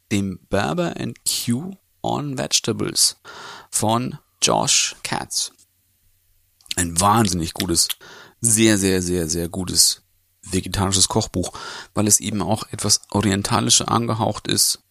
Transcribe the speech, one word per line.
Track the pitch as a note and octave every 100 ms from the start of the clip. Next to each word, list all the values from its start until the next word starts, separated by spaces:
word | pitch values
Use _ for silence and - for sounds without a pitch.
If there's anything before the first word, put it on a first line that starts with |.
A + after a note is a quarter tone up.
| -
dem | G2+ G2 F2+ -
Berber | G2 B2 E3+ F3 -
and | A#2+ A#2+ -
Q | - - A#2+ F#3 G3 _ _
on | A2+ A#2+ D3 C3
Vegetables | C#3 - - G#2 G2+ - - - - - - - -
von | - G#2+ A2+ C3 D3 _ -
Josh | - A1 - - - -
Katz. | - - - - - _ _ _ _ _ _ _ _ _ _ _ - -
Ein | F2 E2
wahnsinnig | G2+ G#2+ G#2+ F2+ D#2+
gutes, | - F#2 E2+ - - - - - -
sehr, | A#2 G#2+ A2 G#2+
sehr, | F#2+ F#2
sehr, | F2 F2+ E2
sehr | E2+ E2+
gutes | F#2+ F2+ E2+ - - _ _ _ _
vegetarisches | - F#2 F#2 F#2 G2 F#2+ F#2
Kochbuch, | A2 - G2 F2 - - - - -
weil | G#2
es | -
eben | F#2 G#2
auch | E2+ A2 -
etwas | A2 G#2+ - -
orientalischer | G2+ G#2 G2 G2+ A2+ A#2 A#2 -
angehaucht | A2 A#2 A2+ A2 G#2+ -
ist, | A2 - - _